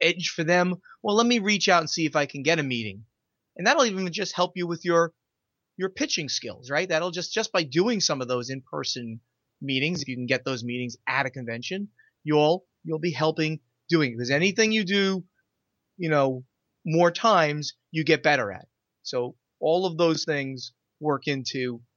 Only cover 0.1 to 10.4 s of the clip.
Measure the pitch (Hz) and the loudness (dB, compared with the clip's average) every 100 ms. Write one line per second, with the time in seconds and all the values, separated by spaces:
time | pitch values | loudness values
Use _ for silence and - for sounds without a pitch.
0.1 | 175 160 - 160 175 180 180 - - 214 | 0 -4 -2 2 4 2 -2 -8 -8 0
1.1 | 208 233 240 196 208 196 175 156 - 156 | 2 4 2 2 2 4 4 2 -2 0
2.1 | 156 143 143 139 165 139 120 110 98 - | 0 -2 -2 0 0 0 -2 -4 -8 -16
3.1 | _ _ _ _ - 190 302 247 190 185 | _ _ _ _ -4 2 4 2 0 -4
4.1 | 165 190 - 180 180 175 170 175 170 170 | -4 -4 -2 -2 -2 -6 -4 2 2 2
5.1 | - _ _ _ _ _ - 185 190 311 | -2 _ _ _ _ _ -8 -6 -4 -4
6.1 | - 143 - 117 - 123 143 185 160 180 | -4 -4 -6 -8 -12 -4 -2 0 0 -2
7.1 | 175 165 - 220 190 156 143 202 226 - | -4 -6 -4 -2 -2 0 2 2 2 0
8.1 | 143 123 127 120 135 - 147 131 135 117 | -2 -2 -4 -4 -10 -10 -8 -6 -8 -8
9.1 | 113 - _ _ _ 139 131 147 175 135 | -12 -16 _ _ _ -4 -2 0 -2 -6
10.1 | 127 123 127 | -6 -2 -2